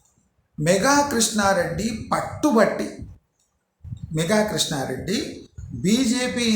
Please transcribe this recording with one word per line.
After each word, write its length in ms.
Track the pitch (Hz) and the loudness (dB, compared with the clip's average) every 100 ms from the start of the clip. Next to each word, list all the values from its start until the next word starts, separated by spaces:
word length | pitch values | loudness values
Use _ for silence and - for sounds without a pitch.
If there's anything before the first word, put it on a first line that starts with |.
| _ _ _ _ _ - | _ _ _ _ _ -2
మెగా 380 | 151 190 269 285 285 | 2 4 4 4 2
కృష్ణారెడ్డి 800 | 226 220 214 196 185 165 160 220 226 - | 0 0 2 2 2 0 -2 -4 -6 -2
పట్టుబట్టి, 760 | 165 - - 302 226 196 - - - - - _ _ _ _ _ _ - - - 156 | -2 -2 -2 2 4 4 2 -6 -10 -16 -18 _ _ _ _ _ _ -14 -12 -6 -4
మెగా 240 | 170 214 208 | 2 2 2
కృష్ణారెడ్డి 640 | 160 - 147 127 131 139 240 - - - - - 120 | 0 -2 -2 -4 -6 -4 -4 -4 -10 -16 -16 -12 -2
బీజేపీ 600 | 160 233 247 254 254 240 233 | 2 2 2 0 -2 0 0